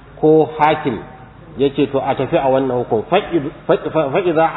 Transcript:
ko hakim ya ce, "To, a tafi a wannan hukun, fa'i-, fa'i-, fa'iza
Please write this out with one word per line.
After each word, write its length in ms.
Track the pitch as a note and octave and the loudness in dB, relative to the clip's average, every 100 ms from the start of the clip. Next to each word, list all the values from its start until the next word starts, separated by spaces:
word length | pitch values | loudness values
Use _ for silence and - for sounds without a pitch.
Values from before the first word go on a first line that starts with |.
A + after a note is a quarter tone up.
| - - | -20 0
ko 280 | D#3 D#3 D3+ - | 4 4 4 2
hakim 400 | D3+ D#3 C#3+ G2+ - - - - - - | 0 2 -2 -6 -10 -20 -20 -20 -18 -2
ya 120 | C#3 D3 | -2 0
ce, 120 | C3 | -2
"To, 120 | C3+ | -2
a 160 | A#2+ B2+ | -2 -4
tafi 220 | B2+ E3 | -2 0
a 100 | C3+ | 2
wannan 340 | C3+ C3+ B2 A#2+ | 2 0 -2 -2
hukun, 180 | A2 - | -2 0
fa'i-, 320 | F#3 - F3 C3 - - | -2 0 -4 -4 -12 -2
fa'i-, 220 | D#3+ D3+ | -2 0
fa'iza 560 | D#3+ C#3 - F3+ D#3 D#3+ | -2 0 0 0 2 0